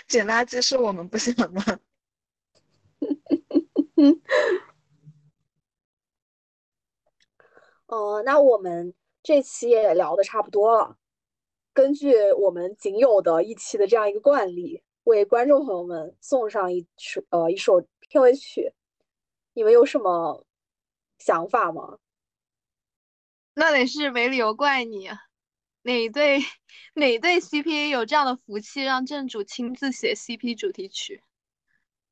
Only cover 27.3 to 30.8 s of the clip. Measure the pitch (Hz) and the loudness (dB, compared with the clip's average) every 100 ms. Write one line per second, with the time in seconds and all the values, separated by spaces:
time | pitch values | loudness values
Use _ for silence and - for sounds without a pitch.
27.3 | 349 - 294 302 302 294 262 220 302 269 | -2 -2 -6 -4 -4 -2 -4 0 0 0
28.3 | 254 - 208 214 285 269 262 262 294 262 | -4 -8 -12 -12 -8 -4 -4 -4 -8 -10
29.3 | 220 202 - 240 254 277 254 - 214 - | -10 -12 -10 -10 -6 -8 -6 -6 -6 -10
30.3 | 226 240 220 202 - | -10 -8 -6 -8 -8